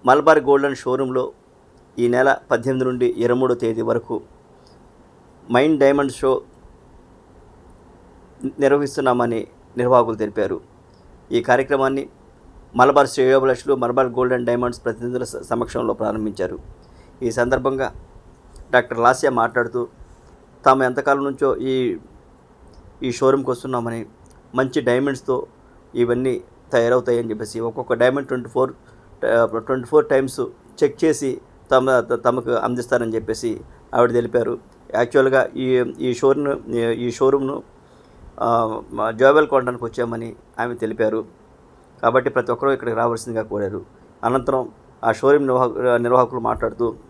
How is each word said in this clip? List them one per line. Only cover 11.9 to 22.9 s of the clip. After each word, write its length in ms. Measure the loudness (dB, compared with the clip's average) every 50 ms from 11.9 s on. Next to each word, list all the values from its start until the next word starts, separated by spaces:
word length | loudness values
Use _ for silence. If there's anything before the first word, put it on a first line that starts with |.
| -2 -4 -8 -10 _ _ -20 -20 _ _ _ -20 -20 -20 -20 -8 2
మలబార్ 320 | 4 4 6 6 4 4 4
శ్రేయోభిలాషులు, 680 | 2 0 4 4 4 4 4 2 0 0 0 -2 0
మలబార్ 320 | 0 0 0 2 0 0
గోల్డ్ 280 | 0 0 -2 0 0 0
అండ్ 120 | 0 0
డైమండ్స్ 380 | 0 0 0 -2 -4 -4 -4 -6
ప్రతినిధుల 400 | -6 -6 -6 -8 -6 -4 -6 -6
స-, 120 | -6 -10
సమక్షంలో 580 | -12 -6 -6 -4 -4 -4 -4 -4 -4 -4 -4 -4
ప్రారంభించారు. 640 | -2 -4 -4 -4 -4 -6 -6 -4 -4 -6 -6 -6 -10 -14 -20 -20 -20 -20 -20 -20 -20 -20 -20 -14 -6
ఈ 80 | -6 -4
సందర్భంగా 640 | -2 -2 0 0 0 0 0 -2 -2 -2 -6 -6 -8 -12 -20 -20 -20 -20 _ -20 -20 _ _ -20 -20 -20 -10 2
డాక్టర్ 260 | 2 2 2 2 -2 2
లాస్య 320 | 4 4 4 4 0 0
మాట్లాడుతూ, 580 | 2 2 0 0 0 -2 -2 -2 -2 -6 -6 -6 -10 _ -20 -20 -20 -20 -20 -20 -20 _ _ _ -20 0 4
తాము 180 | 4 4 6
ఎంతకాలం 420 | 4 0 0 0 0 0 0 2 0
నుంచో 320 | -4 -2 0 0 0 0
ఈ, 400 | 0 -2 -2 -2 0 0 -2 -4 -6 -10 -20 -20 -20 _ _ -20 _ _ _ _ _ -20 -20 -20 -20 -20 -20